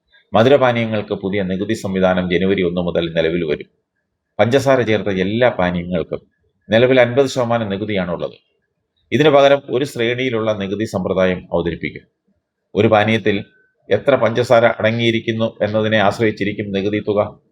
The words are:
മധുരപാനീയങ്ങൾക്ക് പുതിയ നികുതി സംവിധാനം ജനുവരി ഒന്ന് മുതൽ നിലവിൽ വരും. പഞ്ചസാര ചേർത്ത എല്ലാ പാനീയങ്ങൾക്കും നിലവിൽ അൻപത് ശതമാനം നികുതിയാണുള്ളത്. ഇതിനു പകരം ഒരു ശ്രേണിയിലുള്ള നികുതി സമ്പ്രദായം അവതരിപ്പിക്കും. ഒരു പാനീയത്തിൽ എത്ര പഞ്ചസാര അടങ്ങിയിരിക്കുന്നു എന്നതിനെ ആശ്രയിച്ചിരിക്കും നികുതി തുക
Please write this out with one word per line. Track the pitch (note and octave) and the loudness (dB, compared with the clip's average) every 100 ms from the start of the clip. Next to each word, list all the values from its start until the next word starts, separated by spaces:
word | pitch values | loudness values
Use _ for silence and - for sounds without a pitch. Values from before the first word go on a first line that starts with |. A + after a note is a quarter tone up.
| _ _ _ | _ _ _
മധുരപാനീയങ്ങൾക്ക് | F#2+ A#2 C#3 B2+ A#2 A2+ G#2+ G2+ | 2 4 4 4 0 -2 -4 -4
പുതിയ | G2 F#2+ G2+ | -6 -4 -2
നികുതി | F#2 F#2 G2+ | -2 -4 -4
സംവിധാനം | A2 G2+ F#2+ F#2 F#2 F2+ | -6 -4 0 2 2 0
ജനുവരി | F2 F#2+ G2 | 0 0 0
ഒന്ന് | F2 F2 | 0 -2
മുതൽ | F2 E2+ E2+ | -4 -2 -4
നിലവിൽ | E2 E2 F2 | -2 -2 -2
വരും. | D#2+ D2 - _ _ _ _ _ _ - | -2 -6 -8 _ _ _ _ _ _ -2
പഞ്ചസാര | G#2+ C3+ C3 C3 | 0 2 2 2
ചേർത്ത | A2 G#2+ G2 | 2 0 0
എല്ലാ | F#2+ F#2 A2 B2 | -2 -2 0 0
പാനീയങ്ങൾക്കും | A2 F2+ F2 E2+ F2+ D2+ - _ _ _ _ - | 0 -2 -2 -4 -6 -4 -8 _ _ _ _ -2
നിലവിൽ | G#2+ B2 C3 | 2 4 4
അൻപത് | A#2+ A#2+ C3+ | 4 2 0
ശതമാനം | C3+ A#2+ A#2 G#2+ | 0 -2 -2 -4
നികുതിയാണുള്ളത്. | G2 G#2 G2+ F2 D#2+ C#2+ - _ _ _ _ _ _ - | -6 -4 -4 -4 -6 -8 -12 _ _ _ _ _ _ -4
ഇതിനു | - D3+ | 2 4
പകരം | C#3+ C#3 C#3 - | 6 6 4 0
ഒരു | B2 C#3 | -4 -4
ശ്രേണിയിലുള്ള | - A#2 B2 C3 A#2 A2 | -4 -2 -2 -2 -2 -2
നികുതി | G#2+ G2 G2+ A2+ | -2 -4 -4 -4
സമ്പ്രദായം | G2 F#2 F#2 F#2 F2+ - | -4 -2 2 2 0 -2
അവതരിപ്പിക്കും. | E2+ E2+ D2+ D2+ - _ _ _ _ _ _ _ - | -4 -2 -4 -8 -12 _ _ _ _ _ _ _ 0
ഒരു | G#2+ | 4
പാനീയത്തിൽ | G#2+ G#2+ A2 G#2+ G2+ - _ _ _ - | 4 2 0 0 -2 -4 _ _ _ -4
എത്ര | B2 - C3 | -2 0 0
പഞ്ചസാര | A2+ A#2 A#2 A#2+ A2+ | 2 0 2 4 4
അടങ്ങിയിരിക്കുന്നു | - G#2+ A#2 A#2 A2+ A2+ A2 A2+ - | 2 -2 0 0 0 -2 -4 -4 -2
എന്നതിനെ | G#2 G#2+ G#2+ G#2+ | -2 0 0 2
ആശ്രയിച്ചിരിക്കും | G2+ G2+ A2+ G#2 G2 G2+ G#2 | 2 2 0 0 -4 -6 -6
നികുതി | G2 G2 G#2+ | -4 -2 -4
തുക | G#2 G2+ G2 - _ | -2 -2 -2 -6 _